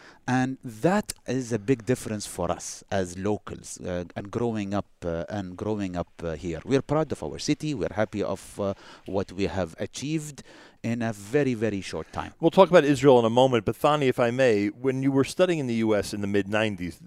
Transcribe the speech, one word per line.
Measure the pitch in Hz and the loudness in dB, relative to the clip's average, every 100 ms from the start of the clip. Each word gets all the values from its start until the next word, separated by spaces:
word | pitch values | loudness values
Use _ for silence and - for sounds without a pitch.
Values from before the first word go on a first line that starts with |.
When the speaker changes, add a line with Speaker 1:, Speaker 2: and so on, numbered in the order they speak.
| - - - | -20 -12 -2
Speaker 1:
And | 127 131 131 | 0 0 -2
that | 131 110 151 208 - - - | -10 0 2 2 0 -10 -4
is | 127 120 | -4 0
a | 117 | -2
big | 101 131 104 | 2 0 2
difference | 127 120 107 - | 0 0 -6 -6
for | - 85 | -4 -2
us | 85 - - - | -2 -4 -12 -4
as | 101 92 90 | -2 -2 -2
locals, | 95 104 - - - - | -2 -2 -4 -12 -12 -10
uh, | 92 90 87 | -6 -6 -6
and | - 101 | -10 -6
growing | 113 120 110 98 | -2 -2 -2 -2
up, | 101 - _ | -2 -4 _
uh, | 85 82 82 | -4 -4 -4
and | 104 92 90 | -6 -6 -6
growing | 104 107 98 87 | -4 -2 -2 -4
up, | 85 - | -6 -6
uh, | 82 80 | -6 -6
here. | 92 80 | -6 -6
We're | 85 135 | 0 0
proud | - 147 156 | 2 0 0
of | - | -4
our | 78 71 | -6 -6
city. | - 151 151 | -2 -2 -2
We're | 135 78 101 | -2 -4 -2
happy | 107 104 | -2 -2
of, | 95 95 - - | -2 -4 -8 -4
uh, | 98 98 - - - | -4 -4 -10 -18 -6
what | 95 95 | -4 -4
we | 90 95 | -2 -2
have | 87 85 - | 0 -4 -4
achieved | 98 - 135 160 151 143 - - - _ | -8 -6 -4 -4 -4 -14 -18 -20 -20 _
in | 117 117 | -4 -2
a | 113 | -2
very, | 104 101 131 135 | -4 0 2 2
very | 117 110 101 | 2 0 0
short | 92 85 80 | -4 -8 -6
time. | - - - | -8 -8 2
Speaker 2:
We'll | 196 | 2
talk | 190 185 | 4 4
about | 175 | 6
Israel | 143 139 139 127 | 6 4 8 8
in | |
a | 113 117 | 6 4
moment, | 131 120 | 4 4
but | 101 117 | 0 0
Thani, | 151 151 135 | 2 2 2
if | 123 | 2
I | 120 | 0
may, | 123 131 104 104 | 4 4 4 2
when | 120 131 131 | -2 -2 0
you | 135 | 2
were | 135 131 - | 2 0 2
studying | 185 165 | 2 2
in | 131 | 0
the | 117 113 | 0 2
U | 104 | 2
S | 98 | 0
in | 107 | -4
the | 101 101 | 0 2
mid-nineties, | 95 107 110 95 87 78 | 2 0 0 -2 -6 -8